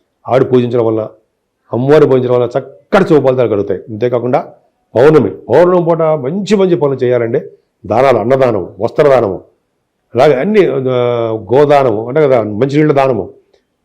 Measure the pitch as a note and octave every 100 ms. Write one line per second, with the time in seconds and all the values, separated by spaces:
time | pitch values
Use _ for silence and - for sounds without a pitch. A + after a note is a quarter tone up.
0 | _ _ A2 C3 B2+ B2+ A#2+ A#2+ A2+ A2
1 | G#2+ - _ _ _ _ - A2+ C3 D3+
2 | C3+ C3 B2 B2 A#2+ C#3 - - - G3
3 | F3+ D3+ C3 C3 A2+ G2+ G2 F#2 - G#2+
4 | B2 A#2+ B2 C#3 - - _ _ _ A2
5 | D3 D#3 G2+ - - C3+ F3+ F3+ E3+ E3
6 | D#3 D#3 B2+ F#3+ G3 G#3 F#3+ D3+ C#3+ C3
7 | B2 B2 A2+ C3+ - _ _ _ F2+ A2
8 | C3+ A#2 G#2+ C3+ B2+ G#2 E2+ - A2+ -
9 | D3 B2+ G#2 E2 - _ _ _ _ _
10 | _ A#2 D3+ C3 F#3 G#3+ E3+ C3+ C3 B2
11 | A#2+ A#2+ A2+ A2 G2 C3 C#3+ C#3+ C3 G#2+
12 | A#2+ D3 C#3+ B2 G#2+ G#2 C#3 C#3+ D3+ C#3+
13 | C3+ A2 F2 - _ _ _ _